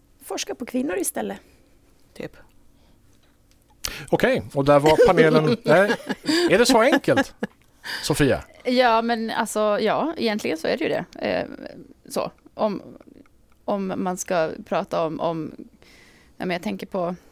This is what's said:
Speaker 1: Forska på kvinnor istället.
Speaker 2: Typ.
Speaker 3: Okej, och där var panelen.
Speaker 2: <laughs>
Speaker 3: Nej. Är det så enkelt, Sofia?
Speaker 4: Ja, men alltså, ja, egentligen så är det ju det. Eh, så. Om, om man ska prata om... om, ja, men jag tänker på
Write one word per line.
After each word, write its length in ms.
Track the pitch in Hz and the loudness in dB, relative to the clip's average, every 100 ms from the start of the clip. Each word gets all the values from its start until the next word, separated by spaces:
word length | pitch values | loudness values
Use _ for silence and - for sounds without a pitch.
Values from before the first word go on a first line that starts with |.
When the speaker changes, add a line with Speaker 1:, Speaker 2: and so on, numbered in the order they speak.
| _ _ | _ _
Speaker 1:
Forska 300 | - 381 - | -10 -8 -8
på 120 | 311 233 | -10 -8
kvinnor 300 | 254 277 370 | -6 -4 -4
istället. 400 | 302 - 208 196 - _ _ _ _ _ _ | -6 -6 -8 -10 -16 _ _ _ _ _ _
Speaker 2:
Typ. 220 | - - - - _ _ _ _ _ _ _ _ _ _ _ _ _ - - - | -16 -16 -16 -20 _ _ _ _ _ _ _ _ _ _ _ _ _ -12 -12 -4
Speaker 3:
Okej, 320 | 170 226 233 98 | 0 2 0 -2
och 100 | 139 | 0
där 140 | 139 143 | 4 6
var 260 | 151 156 240 | 6 6 6
panelen. 380 | 170 160 156 | 6 6 4
Speaker 2:
<laughs> 120 | 156 - | 2 0
Speaker 3:
Nej. 280 | - 160 208 220 - 196 - 320 349 | 4 4 4 0 -4 -8 -2 0 4
Är 80 | 190 | 4
det 80 | 240 | 4
så 140 | 240 | 4
enkelt, 540 | 247 285 - 135 269 - - _ _ _ - - | 4 2 2 0 0 -6 -14 _ _ _ -12 -8
Sofia? 420 | - - 139 85 - - | -4 2 2 2 -4 -8
Speaker 4:
Ja, 380 | 247 254 247 226 | -2 2 4 4
men 280 | 233 226 220 | 0 -2 -4
alltså, 480 | - 220 214 214 208 | -4 -4 -2 0 0
ja, 340 | 214 143 285 - | 0 0 -2 -2
egentligen 420 | 226 208 - 311 | -2 -2 -4 -4
så 80 | - | -2
är 100 | - | -2
det 80 | |
ju 60 | 320 | -2
det. 140 | - - - 208 | -4 -6 -8 -4
Eh, 180 | 87 - - - - - - - | -4 -4 -10 -16 -18 -20 -20 -10
så. 220 | - - - _ | -6 -6 -10 _
Om, 280 | - 214 185 - - - - - _ _ _ | -6 -4 -4 -12 -20 -20 -20 -20 _ _ _
om 280 | - 202 190 - | -6 -6 -4 -6
man 200 | 190 180 | -6 -8
ska 340 | - 180 160 - | -4 -2 -2 -6
prata 420 | - 170 196 170 160 | -6 -6 -4 -4 -4
om... 140 | 160 | -4
om, 320 | 170 165 156 - - _ - - - _ _ _ | -4 -4 -8 -12 -20 _ -20 -20 -20 _ _ _
ja, 100 | 180 | -8
men 40 | |
jag 120 | 175 | -6
tänker 240 | 214 190 196 | -6 -10 -8
på 280 | 196 175 180 - | -6 -6 -8 -16